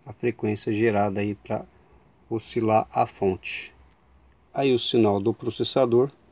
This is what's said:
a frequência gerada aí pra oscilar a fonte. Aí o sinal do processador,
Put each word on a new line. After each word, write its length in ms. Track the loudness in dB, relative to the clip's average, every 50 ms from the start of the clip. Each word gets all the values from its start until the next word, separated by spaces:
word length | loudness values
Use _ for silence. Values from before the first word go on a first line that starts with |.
| -20
a 80 | -20 -12
frequência 600 | _ -4 -4 -4 -2 -2 -4 -4 -4 -4 -4 -2
gerada 480 | 2 2 2 2 2 2 0 0 -2
aí 160 | -4 -4 -4
pra 280 | -6 -8 -8 -8 -8 -8 -10 _ _ _ _ _ -20 _ _ _ _ _ -8
oscilar 600 | -8 -8 -8 -6 -4 -2 0 2 2 2 2 0
a 160 | 0 -2 -2
fonte. 640 | -2 -2 -2 -2 -2 -2 -2 -4 -8 -10 -10 -10 -12 -16 _ -20 _ _ _ _ _ _ _ _ _ _ _ _ _ -4
Aí 220 | -2 0 2 2
o 40 | 2
sinal 420 | 0 0 2 4 4 4 2 2
do 120 | 0 -2 -2
processador, 800 | -4 -4 -8 -6 -6 -4 -2 0 2 2 4 4 4 2 2 -2 _ _ _